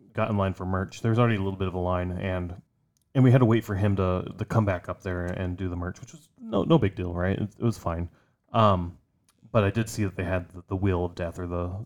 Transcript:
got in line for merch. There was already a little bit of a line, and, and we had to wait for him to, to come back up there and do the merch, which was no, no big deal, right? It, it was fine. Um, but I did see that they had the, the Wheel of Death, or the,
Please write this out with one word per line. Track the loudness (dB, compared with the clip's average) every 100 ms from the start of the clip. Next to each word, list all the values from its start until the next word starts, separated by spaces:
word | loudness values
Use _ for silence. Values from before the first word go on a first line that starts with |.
| -10
got | -4 0
in | 2
line | 0
for | -2 -2
merch. | -2 -4 -2
There | 0
was | 4
already | 4 2
a |
little | -2 -2
bit | -2
of |
a | -2
line, | 0 0 -2
and, | -4 -4 -4 -6 -10 -18 _ _ _ _ 4
and |
we | 6
had | 8
to | 6
wait | 4
for | 0 0
him | 0 2
to, | 2 0 -4 -8
to |
come | -2 0 2
back | 0 -4
up | -10
there | -6 -4 -4
and | -4 -6 -4
do | -6
the | -4
merch, | -6 -8
which | -14
was | -20 _ _
no, | -6 -2
no | 2 4
big | 2 -2
deal, | -6
right? | -2 -2 -2
It, | -4 -2
it |
was | -2 -2
fine. | -4 -6 -6 -10 _ _ _
Um, | 2 4 4 0 -8 _ _ _ _ -4
but | 2
I | 2
did | 2 -2
see | -2
that | -4 -2
they | -2
had | -4 -4
the, | -12 -8
the | -2
Wheel | 2 2 0
of | -4
Death, | -8 -6
or | -6
the, | -4 -4 -6